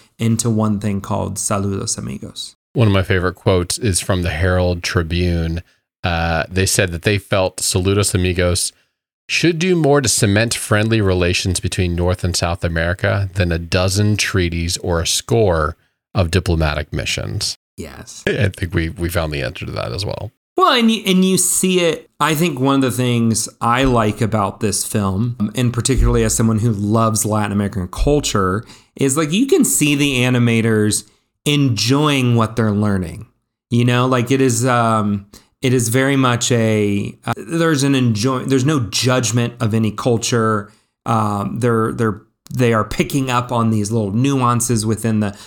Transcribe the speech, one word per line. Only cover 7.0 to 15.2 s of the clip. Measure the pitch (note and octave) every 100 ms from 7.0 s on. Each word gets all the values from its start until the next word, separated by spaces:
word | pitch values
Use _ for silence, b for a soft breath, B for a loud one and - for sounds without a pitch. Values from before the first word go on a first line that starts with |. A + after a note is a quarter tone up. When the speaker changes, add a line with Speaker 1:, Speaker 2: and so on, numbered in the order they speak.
Speaker 2:
they | A2 G2+
felt | - G#2 F#2 -
"Saludos | - G2 F#2 G2 G2
Amigos" | F#2+ F#2 F2 F2+ F2 - - _ _ _ _ -
should | - D#3+ E3
do | F#3
more | F3 D3+ C#3+
to | A#2+
cement | - G#2 G2+ A#2
friendly | - - G#2+ G#2+ A2+
relations | G2 F#2 F2 F2+ G2 F2+
between | F2+ - F2+ E2+
North | F2 -
and | F2+ F2
South | F2 E2+
America | F2 E2 E2 F2+ G2+ G2+ G2
than | F2+ F2+
a | E2
dozen | E2+ F#2 F#2+ F#2+ G#2 G#2
treaties | - G2 F2 E2+ E2+ -
or | F2+ E2+
a | D#2+
score | -